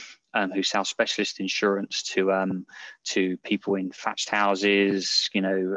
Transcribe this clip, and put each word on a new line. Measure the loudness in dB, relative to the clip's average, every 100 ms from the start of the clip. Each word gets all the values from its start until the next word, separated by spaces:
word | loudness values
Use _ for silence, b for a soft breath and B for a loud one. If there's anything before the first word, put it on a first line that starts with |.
| B B _
um, | -2 0
who | 0
sell | 0 0
specialist | -2 -2 -2 0 -4 -4
insurance | -4 0 2 2 -2 -6
to, | -4 0 2
um, | 2 2 -2 -6 B B B
to | -4 0 0 -2
people | -2 -2 0 -2
in | -2
thatched | -6 -6 -4 -2
houses, | 2 2 4 4 6 4 2 0 0 0
you | -2
know, | 0 0 0